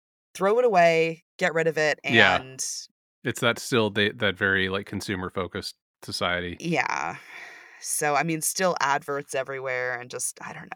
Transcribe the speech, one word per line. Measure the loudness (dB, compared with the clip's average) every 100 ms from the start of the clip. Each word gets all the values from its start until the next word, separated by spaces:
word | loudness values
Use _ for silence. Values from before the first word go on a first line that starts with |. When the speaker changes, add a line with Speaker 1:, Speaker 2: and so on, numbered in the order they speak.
| _ _ _ -2
Speaker 1:
throw | 2 4
it | 6
away, | 6 6 6 2 -2 _ -4
get | 0 2
rid | 0
of | 2
it, | 0 0 2
Speaker 2:
Yeah. | 6 6 4
Speaker 1:
and | -2 -8 -8 -8 -14 _ _ _
Speaker 2:
It's | -6 0
that | 0 0
still, | 0 2 2
they, | 2 0
that | 0 -2 0
very, | 2 2 0
like, | -2 -6
consumer-focused | -8 -6 -4 -4 -6 -6 -6 -10 -14 _ _
society. | -12 -4 -2 -2 -4 -6
Speaker 1:
Yeah. | -2 0 0 -2 -4 -8 -14 -18 -18 -20 -20 -16
So, | -8 -2 0 0
I |
mean, | 0 -2
still | -4 0 0 0
adverts | 0 0 -2 -6 -6 -6
everywhere | -6 -6 -4 -4 -4 -6
and | -10
just, | -8 -8 -8
I | -14
don't | -14 -14